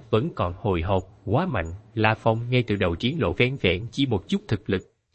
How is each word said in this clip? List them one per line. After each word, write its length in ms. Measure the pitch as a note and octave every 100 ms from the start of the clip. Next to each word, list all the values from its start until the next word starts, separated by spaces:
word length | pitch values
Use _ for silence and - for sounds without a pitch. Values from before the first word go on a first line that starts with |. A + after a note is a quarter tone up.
| -
vẫn 200 | A2 E3 -
còn 180 | F#2 F2
hồi 240 | G#2+ F2
hộp, 220 | E2 F#2+ - - -
quá 200 | A2+ F#3
mạnh. 200 | A2+ E2 F#2 -
La 200 | A2 G#2+
Phong 360 | A2 A#2 A2+ A#2+
ngay 140 | B2+
từ 120 | A#2 G2+
đầu 200 | F#2 E2
triển 260 | A#2 D#3+
lộ 120 | F#2+
vẹn 240 | - B2 C3+
vẹn 260 | G2+ F2+ A#2
chỉ 140 | - C3+
một 220 | G#2 -
chút 140 | G3 -
thực 220 | G#2+ -
lực, 120 | D#3 - _ _